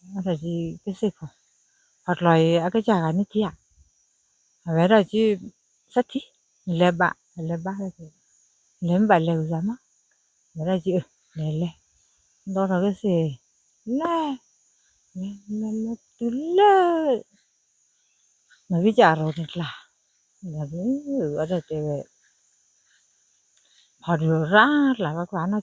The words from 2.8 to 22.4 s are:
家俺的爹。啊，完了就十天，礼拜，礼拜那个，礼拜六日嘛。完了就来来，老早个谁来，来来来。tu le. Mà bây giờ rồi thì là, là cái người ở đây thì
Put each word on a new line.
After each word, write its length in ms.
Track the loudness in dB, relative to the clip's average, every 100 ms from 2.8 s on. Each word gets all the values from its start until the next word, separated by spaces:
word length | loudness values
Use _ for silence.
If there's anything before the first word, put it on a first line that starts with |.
家 160 | 2 2
俺 140 | 2 -2
的 80 |
爹。 220 | -2 -2 -4
啊， 100 | -6 _ _ _ _ _ _ _ _ _ _
完 220 | -2 2 6
了 160 | 4
就 80 | 4 0 0 0 -6 _ _ _ _
十 140 | -2 -2
天， 160 | -8 -10 _ _ _
礼 260 | -6 2 2
拜， 260 | 2 -2 -4 _
礼 220 | -10 -6 -6
拜 160 | -6 -8
那 100 | -10
个， 240 | -12 -20 _ _ _ _ _ _ _
礼 260 | 0 2 4
拜 120 | 4
六 220 | 4 0
日 80 | -2 -4
嘛。 160 | -4 -8 _ _ _ _ _ _ _
完 140 | -8 -2
了 120 | -2
就 140 | 0 -2 -4 _ _
来 180 | -8 -4 -4
来， 160 | -4 -8 _ _ _ _ _ _
老 240 | -6 -2 0
早 100 | 2
个 140 | 0
谁 480 | -2 0 0 0 -6 _ _ _ _
来， 480 | -6 -4 -2 -2 -2 -6 _ _ _ _ _ _ _
来 80 | -10 -10 -10 -10
来 240 | -6 -4
来。 380 | -4 -6 -8 _ _
tu 100 | -4
le. 920 | -4 0 4 6 6 4 2 0 -2 -4 _ _ _ _ _ _ _ _ _ _ _ _ _ _
Mà 100 | 2
bây 100 | 2
giờ 220 | 6 6
rồi 180 | 6 -2 -6
thì 60 | -10
là, 180 | -10 -10 -12 _ _ _ _ _ _
là 240 | -12 -10 -8
cái 80 | -6 -4 -4 -4
người 300 | -4 -2 -2
ở 100 | -2
đây 140 | -4 -4
thì 60 | -6 -4 -6 -8 _ _ _